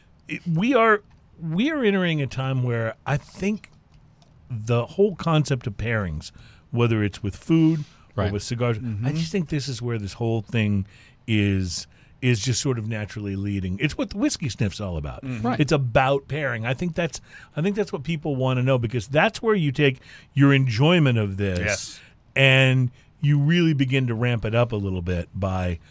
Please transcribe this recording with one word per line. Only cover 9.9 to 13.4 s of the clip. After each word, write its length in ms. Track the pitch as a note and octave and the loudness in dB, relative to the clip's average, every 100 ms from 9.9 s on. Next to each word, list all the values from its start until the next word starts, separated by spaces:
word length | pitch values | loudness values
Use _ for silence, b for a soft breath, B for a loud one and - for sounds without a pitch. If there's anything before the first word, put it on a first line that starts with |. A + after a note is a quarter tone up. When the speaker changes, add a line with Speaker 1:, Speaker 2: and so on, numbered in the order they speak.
| A#2 | -4
Speaker 1:
this 160 | G2+ | -6
whole 260 | - A#2 A2+ | -4 -2 -2
thing 440 | G#2+ A#2 G#2+ G2+ F#2+ b b b - | -2 -2 0 0 -2 b b b -2
is, 600 | G#2+ G2+ G2 F#2 E2 - b b b | 2 4 2 -2 -6 -12 b b b
is 180 | B2+ A#2 | 0 0
just 200 | G2 A#2+ | 0 -2
sort 180 | D3 A#2+ | -2 -4
of 80 | G#2+ | -4
naturally 460 | A2 G#2 - G#2 | -6 -8 -8 -6
leading. 420 | G2 | -4